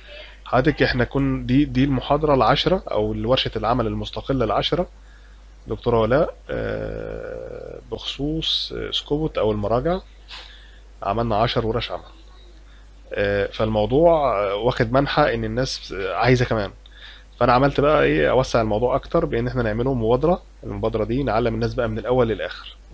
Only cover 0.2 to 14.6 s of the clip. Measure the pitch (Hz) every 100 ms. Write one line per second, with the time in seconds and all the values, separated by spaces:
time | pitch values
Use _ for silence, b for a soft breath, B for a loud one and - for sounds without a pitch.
0.2 | B B - 123 147 143 123 127 117 139
1.2 | 139 131 123 131 143 123 139 127 - 147
2.2 | 151 135 113 139 - 190 - 107 107 110
3.2 | 110 131 123 110 110 127 110 107 104 -
4.2 | - 135 107 123 135 151 180 - b b
5.2 | b b b - - 110 120 117 110 139
6.2 | 220 - - 117 107 107 107 107 - 55
7.2 | 110 - - - - - - 113 - -
8.2 | 143 160 - - - 120 107 - - 147
9.2 | 156 - 104 107 101 120 160 190 - -
10.2 | B B B B B B B - 98 107
11.2 | 117 104 120 131 110 117 - 90 - -
12.2 | - - - - - b b - - -
13.2 | 101 101 98 - 110 107 104 135 170 160
14.2 | 135 101 101 101